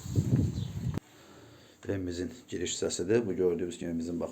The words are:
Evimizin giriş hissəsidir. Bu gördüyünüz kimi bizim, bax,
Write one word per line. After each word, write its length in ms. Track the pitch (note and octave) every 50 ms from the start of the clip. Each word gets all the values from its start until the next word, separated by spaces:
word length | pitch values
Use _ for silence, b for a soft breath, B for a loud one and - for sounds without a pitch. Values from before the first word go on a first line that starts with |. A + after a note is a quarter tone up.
| - - - - - - - - - - - - - - - - - - - b b b b b b b b b b b b b b b b - -
Evimizin 440 | - G2 F#2+ F2+ F2+ E2+ F2 F#2 E2 - - - -
giriş 240 | G2+ F2 F2+ E2 -
hissəsidir. 520 | - F2+ E2 - - F2 F#2 A2 B2 A#2
Bu 60 | G2 F2
gördüyünüz 440 | F#2 F#2 F2 E2+ E2 F2+ F2 E2+
kimi 220 | - E2+ E2+ E2 E2
bizim, 200 | E2 F2 E2+ E2
bax, 100 | D#2+ D#2+